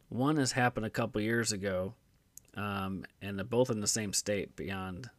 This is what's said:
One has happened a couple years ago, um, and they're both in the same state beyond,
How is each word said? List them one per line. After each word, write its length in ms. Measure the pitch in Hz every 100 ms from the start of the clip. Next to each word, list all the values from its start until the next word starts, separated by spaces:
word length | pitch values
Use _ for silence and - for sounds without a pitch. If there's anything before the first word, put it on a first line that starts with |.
| -
One 280 | 110 139 156
has 140 | 123
happened 340 | - 123 117 110
a 40 |
couple 320 | - 113 110
years 300 | 107 117 110
ago, 420 | 104 98 92 95 113 _ _ _ - - 101
um, 500 | 104 98 95 95 - -
and 160 | 101 98
they're 80 | 95
both 240 | 117 127
in 100 | 107
the 80 | 104
same 240 | 113 104
state 420 | - - 101 - -
beyond, 540 | 78 95 92 90 120